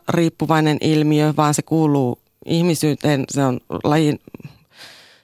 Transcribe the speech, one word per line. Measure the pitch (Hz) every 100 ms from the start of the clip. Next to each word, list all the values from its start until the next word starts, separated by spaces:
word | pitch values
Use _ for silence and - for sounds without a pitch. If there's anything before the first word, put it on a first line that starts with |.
| -
riippuvainen | - 165 - 151 160 156 147
ilmiö, | 156 156 151 151 151 151
vaan | 151
se | 151
kuuluu | - 160 156 143 127 120 _ _ -
ihmisyyteen, | 165 175 156 156 143 156 139 -
se | 139
on | 135 127 - 85
lajin | - 151 151 131 - - - - _ - - - - _